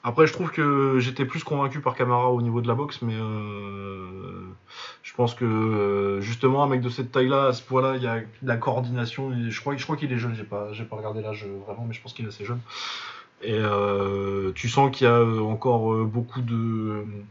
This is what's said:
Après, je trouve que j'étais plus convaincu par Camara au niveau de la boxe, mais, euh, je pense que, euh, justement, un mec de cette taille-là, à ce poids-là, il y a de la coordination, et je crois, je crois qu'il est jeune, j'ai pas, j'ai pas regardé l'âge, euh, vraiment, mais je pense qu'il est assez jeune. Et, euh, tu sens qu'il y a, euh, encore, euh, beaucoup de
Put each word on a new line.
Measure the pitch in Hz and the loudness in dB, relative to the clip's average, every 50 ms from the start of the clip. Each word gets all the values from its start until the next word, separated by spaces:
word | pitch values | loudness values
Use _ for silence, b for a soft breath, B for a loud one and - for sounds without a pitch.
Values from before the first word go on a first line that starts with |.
| - | -4
Après, | 127 113 - 160 | -2 6 6 6
je | 151 - | 6 6
trouve | - 185 160 | 0 -4 -2
que | - - 151 147 143 139 139 135 135 131 | 0 2 2 4 4 4 4 6 6 4
j'étais | 123 127 127 - 139 | 4 2 0 -2 -2
plus | 123 - 165 - | -2 -2 -6 -4
convaincu | - 156 139 139 131 120 156 | -2 0 0 0 0 -2 -2
par | 139 - 120 | -2 -2 0
Camara | - 127 120 123 123 127 127 | 0 2 2 4 4 4 4
au | 123 120 | 4 4
niveau | 120 117 113 120 | 2 2 0 0
de | 117 | 2
la | 120 117 | 2 0
boxe, | 127 147 143 - - 123 | 0 0 -4 -6 -4 -4
mais, | 117 110 | -4 -2
euh, | 110 110 110 107 107 104 104 101 101 101 101 98 98 98 98 98 95 95 92 95 95 - - 92 92 92 92 95 - _ B B B B B B B _ | -2 -2 -4 -4 -4 -6 -6 -8 -8 -8 -10 -10 -10 -10 -10 -10 -10 -12 -12 -12 -12 -12 -12 -12 -12 -14 -14 -16 -20 _ B B B B B B B _
je | - - | -14 0
pense | - 123 117 - | 0 0 0 2
que, | - - | 0 0
euh, | 113 110 110 110 110 110 104 101 101 101 101 101 98 98 98 | 2 2 2 2 2 2 2 2 2 2 2 2 2 0 0
justement, | 98 107 117 117 - 131 131 139 143 | -2 -4 -4 2 2 4 4 4 4
un | |
mec | 143 135 127 | 2 2 0
de | 123 123 | 0 -2
cette | 117 - 135 120 | -4 -4 -8 -2
taille-là, | - 139 127 127 139 139 139 | 2 2 2 4 4 4 4
à | 135 123 | 2 2
ce | 117 | 0
poids-là, | - - 131 127 131 135 131 | -4 0 2 2 2 2 0
il | 127 123 | 0 -2
y | |
a | 117 113 113 | -2 -2 -2
de | 110 - - - | -4 -8 -14 -8
la | 135 127 120 | -4 -2 -2
coordination, | 117 - - 120 123 123 120 123 123 117 113 - - 135 135 127 | 0 0 0 0 0 -2 -2 -2 -4 -4 -4 -6 -6 -6 -4 -2
et | 120 117 113 | -2 -2 -2
je | 107 - | -4 -4
crois, | - 143 143 | -4 -4 -4
je | 135 127 | -4 -4
crois | - 156 | -4 -4
qu'il | 147 151 135 | -4 -2 -2
est | 127 | -2
jeune, | 117 117 120 113 | -2 -2 -2 -4
j'ai | 110 104 | -6 -8
pas, | - 104 101 104 107 | -8 -6 -6 -6 -6
j'ai | 107 110 117 | -8 -10 -10
pas | - 110 | -8 -8
regardé | 107 107 107 104 113 | -8 -6 -6 -6 -6
l'âge, | 104 107 107 104 107 | -6 -6 -8 -8 -8
euh, | 98 98 98 98 | -10 -10 -10 -10
vraiment, | 107 101 113 117 | -10 -8 -8 -6
mais | 117 113 | -8 -8
je | - | -10
pense | - 117 - | -12 -16 -10
qu'il | - 113 | -10 -10
est | 107 | -10
assez | 101 - 101 | -8 -10 -6
jeune. | 104 120 123 117 B B B B B B B B B B B B B _ _ - | -6 -6 -6 -6 B B B B B B B B B B B B B _ _ -4
Et, | 113 110 | -2 0
euh, | 107 110 107 104 101 101 101 101 98 98 98 98 98 98 98 98 98 95 95 92 | 2 2 2 2 2 2 2 2 2 0 0 0 -2 -2 -2 -2 -2 -2 -2 -4
tu | - - 117 | -2 -4 0
sens | 113 139 139 135 127 | 4 4 4 4 4
qu'il | - 131 | 4 6
y | 120 | 8
a, | 120 | 8
euh, | 120 117 113 113 110 | 8 6 6 4 0
encore, | 110 110 110 110 - 131 120 113 110 110 110 | 0 0 -2 0 2 2 2 4 4 2 2
euh, | 110 110 | 2 0
beaucoup | 110 107 123 117 117 - 131 | 0 0 -2 -4 -4 -4 -4
de | 123 117 117 113 113 113 113 110 110 107 104 104 104 104 101 101 101 101 | -2 -2 0 0 0 0 0 -2 -2 -2 -4 -4 -6 -8 -10 -12 -14 -16